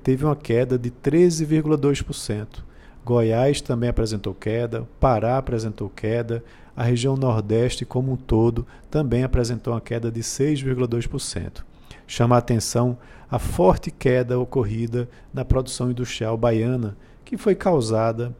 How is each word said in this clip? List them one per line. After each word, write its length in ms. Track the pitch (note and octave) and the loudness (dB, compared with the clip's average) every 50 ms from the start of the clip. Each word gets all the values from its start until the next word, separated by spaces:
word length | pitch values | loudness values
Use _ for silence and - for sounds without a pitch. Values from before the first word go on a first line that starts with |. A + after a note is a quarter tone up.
| - | 0
teve 200 | C3 C3 C3 D3 | 0 0 2 2
uma 120 | D3+ C#3+ | 0 -2
queda 420 | D3 - - A2+ A#2 B2+ B2 B2+ B2 | -2 -2 0 2 2 2 2 0 -2
de 120 | A#2+ A#2+ | -2 -4
treze 540 | - - - C#3+ C#3+ E3+ F3+ F3 E3 D#3 D#3 | -6 -4 -2 2 4 6 6 4 4 2 0
vírgula 320 | D3 D#3 D#3 D3 D3+ D#3 | 0 0 2 2 2 2
dois 240 | C#3+ C3+ C#3+ C#3 - | 2 2 2 0 0
por 140 | - - C3+ | -4 -8 -10
cento. 500 | - - - G#2+ G#2 G#2 - - - - - - - - - - - - | -8 -6 -6 -6 -6 -6 -10 -12 -14 -16 -16 -18 -20 -20 -20 -20 -10 -2
Goiás 560 | A#2+ A#2+ A#2+ A2+ A2+ A2 A#2 C3 C#3+ C#3+ - | 0 2 4 4 4 4 4 4 2 2 0
também 300 | - - B2+ A#2 A#2+ A#2+ | -2 -4 -2 -2 0 0
apresentou 420 | A#2 - A2+ G#2+ A2 G2+ - G2+ | 0 0 0 -2 -2 -4 -6 -6
queda, 560 | F#2 - - G#2 A2+ A#2 A#2+ A#2 A2 A2+ A#2 - - - | -8 -6 -4 -4 -2 -2 -2 -4 -4 -6 -8 -8 -4 0
Pará 380 | C3+ C3+ A#2+ G#2+ G#2+ A#2 B2+ | 2 4 4 4 2 2 0
apresentou 540 | C3+ C3 A#2+ A#2+ A2+ A2 A2 G#2 - G#2 F#2+ | 0 -2 -2 -4 -4 -4 -4 -6 -6 -8 -10
queda, 520 | - - - G#2+ A2+ A#2+ A2+ A2 A#2 A#2 - - - - - - - | -8 -6 -4 -2 -2 -2 -2 -4 -6 -6 -8 -12 -20 -20 -20 -14 -6
a 80 | - | -2
região 340 | A#2+ A#2+ B2 A#2 A#2+ C3+ C3+ | 0 0 2 2 0 0 0
Nordeste 680 | C3+ C3+ B2+ A2 A2 G2+ G#2 A2 A2+ B2 B2 - - B2 | 2 2 2 2 0 0 2 2 2 2 0 -2 -4 -8
como 280 | - - B2+ C3 C3 | -4 -4 -2 -2 -2
um 40 | B2+ | -4
todo 500 | B2+ - - A#2 A2 A2+ A#2+ A#2 A#2+ A#2+ - - - - - | -4 -2 0 2 4 4 2 2 0 -4 -8 -10 -20 -10 -4
também 340 | - D3+ D3+ B2 A#2 B2 B2+ | -2 0 0 0 0 0 0
apresentou 500 | B2+ C3 B2+ A#2+ A2+ B2 A2 - A#2+ A#2 | 2 2 0 0 0 -2 -4 -4 -4 -4
uma 60 | A2+ | -4
queda 300 | - - B2 A#2 A2+ A#2 | -4 -4 -6 -4 -4 -4
de 120 | A2+ A#2 | -4 -4
seis 360 | A2+ - - - C3+ D3+ D3+ C#3 | -6 -6 -2 0 0 0 0 0
vírgula 280 | C3+ C3 B2+ B2 B2+ | -2 -2 -2 0 0
dois 200 | A#2 A#2 A#2+ A2+ | 0 0 -2 -2
por 120 | - - C3 | -4 -6 -6
cento. 480 | - - - F2+ F#2 F2+ - - - - - - - - - - - | -8 -6 -6 -6 -8 -8 -10 -12 -16 -16 -18 -20 -20 -20 -20 -20 -16
Chama 300 | - - - A#2+ A#2 A#2+ | -6 0 2 4 4 4
a 20 | B2 | 4
atenção 580 | A#2+ - A#2+ A2 - - - A#2+ B2 B2 B2 - - - - - - - | 4 2 0 0 0 0 0 0 0 0 -2 -6 -10 -20 -20 -20 -10 -6
a 80 | C3 A#2+ | -4 -4
forte 520 | - - - - F3 F#3 - - - E3+ | -2 -2 0 4 4 4 4 2 0 -8
queda 480 | - - - C3+ B2+ B2+ B2 A#2+ B2 B2 | -6 -2 2 2 2 2 2 0 0 -2
ocorrida 680 | B2+ A#2+ - C3+ A2+ G#2 A2 A2+ A#2 A#2 A#2 B2 A#2+ - - - - - - | -2 0 0 0 0 0 -2 -2 -4 -2 -2 -4 -4 -6 -10 -18 -16 -10 -8
na 100 | C3 B2+ | -2 2
produção 460 | - - C3 B2+ - - - B2+ B2 | 2 2 2 2 -2 -4 -4 -2 -2
industrial 480 | B2 B2 B2 - - - A2+ A2 A#2 A2+ | -2 -2 -4 -6 -6 -4 -2 -2 0 2
baiana, 580 | A#2+ A#2+ A2+ A2 A2+ B2 B2+ B2 A2+ G#2 G2+ - - - - - - | 2 2 4 4 2 0 0 0 -2 -4 -6 -10 -16 -20 -20 -18 -12
que 100 | - - | -10 -6
foi 180 | F#3+ - G#3+ F#3 | -2 2 2 2
causada 800 | - - G3 E3+ C#3+ A2+ A2 A2+ A2 A2+ A#2 A2+ A#2 A#2+ A#2+ A#2+ | 2 2 2 2 2 2 2 2 2 2 2 0 -2 -4 -6 -2